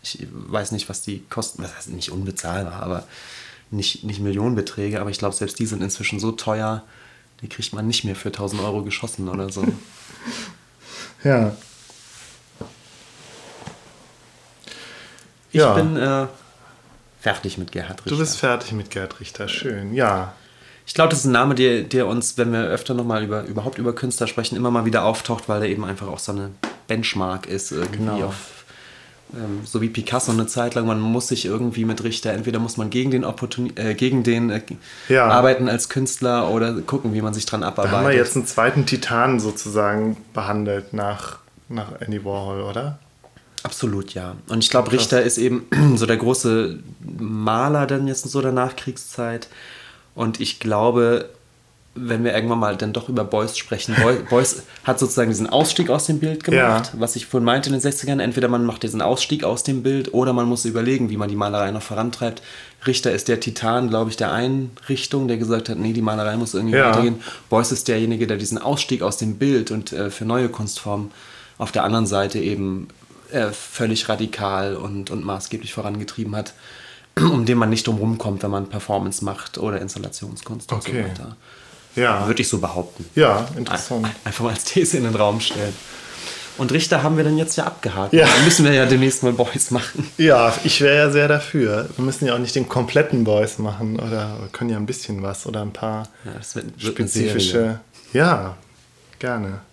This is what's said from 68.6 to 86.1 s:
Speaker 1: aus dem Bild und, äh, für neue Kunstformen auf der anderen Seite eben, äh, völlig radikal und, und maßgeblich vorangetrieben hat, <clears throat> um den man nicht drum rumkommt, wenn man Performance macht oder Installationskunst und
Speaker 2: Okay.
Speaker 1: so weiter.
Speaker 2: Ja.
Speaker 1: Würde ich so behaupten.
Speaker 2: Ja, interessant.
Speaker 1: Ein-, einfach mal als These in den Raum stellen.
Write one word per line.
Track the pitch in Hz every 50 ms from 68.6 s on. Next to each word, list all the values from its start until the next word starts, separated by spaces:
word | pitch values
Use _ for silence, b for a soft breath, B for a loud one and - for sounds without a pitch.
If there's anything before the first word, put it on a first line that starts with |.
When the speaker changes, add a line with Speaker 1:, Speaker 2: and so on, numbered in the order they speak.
| - 135 143 143 - - 131 120 -
Speaker 1:
aus | 101 -
dem | - 113 110 104
Bild | 101 135 139 139 120 - -
und, | 110 107 101 - -
äh, | 78 101 101
für | - - 110
neue | 110 117 127 127 117
Kunstformen | 117 - 110 101 - - - 107 104 104 104 101 B B B B B B B B B B
auf | 117 107
der | - 107 -
anderen | 95 110 113 110
Seite | 92 101 98 98 101 - 110
eben, | 71 98 104 98 98 95 95 95 - - - _ - _ - - - -
äh, | - 135 113 104
völlig | 107 - - - - - 120 110 110 110 - -
radikal | 110 98 110 110 - - 101 98 98 95 98 101 98
und, | - 82 101 101 101 98 -
und | 92 104 -
maßgeblich | 101 98 95 - - - 110 - 110 -
vorangetrieben | - 104 104 104 104 104 - - - 110 107 104
hat, | 107 104 - - B B B B B B
<clears throat> | B B B B B _ -
um | 151 170 165 127 113
den | 113 123
man | 120 113 107
nicht | 113 110 -
drum | 120 113
rumkommt, | 107 104 113 113 110 - 107 98 98 -
wenn | 101
man | 101 98 98 95
Performance | - 104 - - 104 98 95 95 98 - 104
macht | 101 98 - - - -
oder | - - 107 101 95
Installationskunst | 95 98 - - 101 101 - - 104 107 110 - - - 113 117 - -
und | 120
Speaker 2:
Okay. | 107 - - - 120 104
Speaker 1:
so | 95
weiter. | 92 90 - 117 110 B B B B B B B B B B B -
Speaker 2:
Ja. | 123 123 120 107 101 101
Speaker 1:
Würde | 104 117 -
ich | 117
so | - - 95
behaupten. | 92 85 85 90 85 - - - 85 - -
Speaker 2:
Ja, | 151 156 120 101 101 117 127 151
interessant. | 123 120 - - - - - 127 117 110
Speaker 1:
Ein-, | 110 110 - -
einfach | 113 104 - 117
mal | 120
als | 110 107 -
These | - - 196 170 - -
in | 147 123
den | 113 110
Raum | 104 107 104 101 113
stellen. | 110 - - 107 104 101 95 - B B B B B B